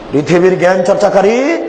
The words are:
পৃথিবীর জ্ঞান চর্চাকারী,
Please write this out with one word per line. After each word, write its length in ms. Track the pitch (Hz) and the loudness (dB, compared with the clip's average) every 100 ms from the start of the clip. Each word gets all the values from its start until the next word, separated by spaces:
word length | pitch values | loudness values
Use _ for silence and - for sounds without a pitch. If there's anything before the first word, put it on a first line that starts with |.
| - | -6
পৃথিবীর 480 | 139 147 175 185 180 | -4 0 2 2 2
জ্ঞান 200 | 175 190 | 0 0
চর্চাকারী, 520 | 175 196 202 190 196 240 285 330 | 0 0 2 2 2 0 -2 -4